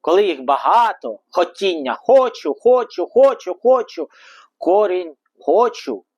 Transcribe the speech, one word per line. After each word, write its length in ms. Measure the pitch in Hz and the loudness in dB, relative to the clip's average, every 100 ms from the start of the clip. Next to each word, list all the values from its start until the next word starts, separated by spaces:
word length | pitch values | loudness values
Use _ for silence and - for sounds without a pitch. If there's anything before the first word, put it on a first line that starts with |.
Коли 240 | - 185 208 | 2 0 0
їх 180 | 143 | -4
багато, 760 | 127 135 139 185 226 - 120 107 _ | -2 -2 2 0 0 -4 -12 -14 _
хотіння, 680 | - 175 - 196 165 131 131 | -4 -4 -4 -6 -4 -6 -6
«хочу, 540 | - 262 254 - 156 | 2 2 2 -4 -8
хочу, 540 | 139 233 254 233 - 170 | -2 2 2 0 -8 -2
хочу, 520 | 240 277 247 180 180 | 2 2 2 -10 -2
хочу», 480 | 240 262 208 - 147 _ - - _ _ | 0 0 -2 -12 -14 _ -20 -20 _ _
корінь 580 | 160 196 208 180 170 143 _ _ | 0 2 2 -4 -8 -18 _ _
«хочу» 680 | - 180 240 226 - 104 _ | 0 2 0 -4 -12 -12 _